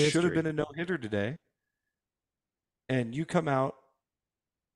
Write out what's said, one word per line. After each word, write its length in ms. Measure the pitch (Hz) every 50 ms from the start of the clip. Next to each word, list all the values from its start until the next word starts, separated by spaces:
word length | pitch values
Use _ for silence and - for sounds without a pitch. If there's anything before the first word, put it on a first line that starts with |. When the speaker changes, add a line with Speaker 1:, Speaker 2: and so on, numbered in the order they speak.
| 147 151
Speaker 1:
should 140 | 143 160 175
have 100 | 180 151
Speaker 2:
history. 80 | 165 160
Speaker 1:
been 40 |
a 60 | 160 156
no-hitter 440 | 151 151 147 139 160 170 170 185
today. 400 | 151 120 107 107 101 101 113 160 - _ _ _ _ _ _ _ _ _ _ _ _ _ _ _ _ _ _ _ _ _ _ _ _ _ _ _ _ _ -
And 260 | 131 127 120 113 120
you 80 | 147 165
come 220 | - - 175 160
out, 280 | 151 139 131 131 135 - - _ _ _ _ _ _ _ _ _ _ _ _ _ _ _ _ _ _ _